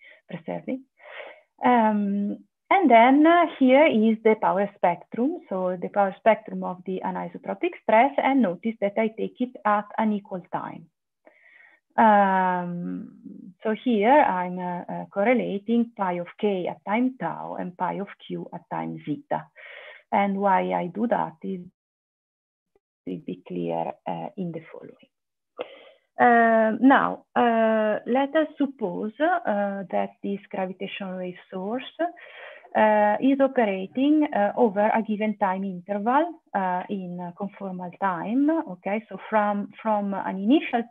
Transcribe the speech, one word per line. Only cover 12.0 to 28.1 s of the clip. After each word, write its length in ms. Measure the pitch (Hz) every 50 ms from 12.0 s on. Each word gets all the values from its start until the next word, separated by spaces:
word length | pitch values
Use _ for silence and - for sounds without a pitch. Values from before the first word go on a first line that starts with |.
| 233 214 208 202 202 196 190 190 185 185 180 180 180 175 175 175 175 185 - 180 - - - - - - - - - 190 - _
so 140 | - 220 220 - -
here 380 | 254 233 202 196 233 277 302 269 - 185 180
I'm, 180 | 180 180 180
uh, 260 | 180 180 180 175 175 -
uh, 180 | - 170 175 175 175 -
correlating 800 | 196 202 233 254 226 180 175 190 202 202 - 233 233 233 233 -
pi 160 | - 196 185 175
of 140 | 175 175 - - -
k 280 | - 208 196 185 170
at 120 | - - - _
time 320 | 196 202 233 254 254 262 -
tau 380 | 175 160 151 156 156 165 175 190
and 160 | 185 180 175
pi 180 | - 180 170 170
of 120 | 175 202 - - _ -
q 220 | - 180 170 170 - -
at 80 | 175 - _
time 320 | 175 165 165 165 165 160 160
zeta. 420 | 156 147 - - _ 156 156 160 - _ - - - - - - - - - _ _ -
And 240 | 202 202 202 196
why 340 | 196 202 196 185 185 185 180
I 160 | 185 175 175
do 200 | 180 180 202 233
that 280 | 240 208 170 165 165 160 _ -
is, 160 | 190 190 180 175 180 _ _ _ _ _ _ _ _ _ _ _ _ _ _ _ _ _ _ _ _ _ _ _ _ _ _ _
will 160 | 180 - 170 -
be 140 | - 185 180 -
clear, 460 | - - - - - - - 165 - - - _
uh, 220 | - - - 82 - -
in 160 | - 185 170 160
the 80 | 165 160 -
following. 380 | - - - - - _ _ _ _ _ _ _ _ _ _ _ _ - - - - - - - _ _ _ _ _ -
Uh, 560 | 247 247 233 233 233 226 226 226 220 220 214 220
now, 440 | 226 269 269 214 - - - 262 - _ _
uh, 640 | - 247 240 226 226 226 220 220 220 214 214 208 - -
let 300 | -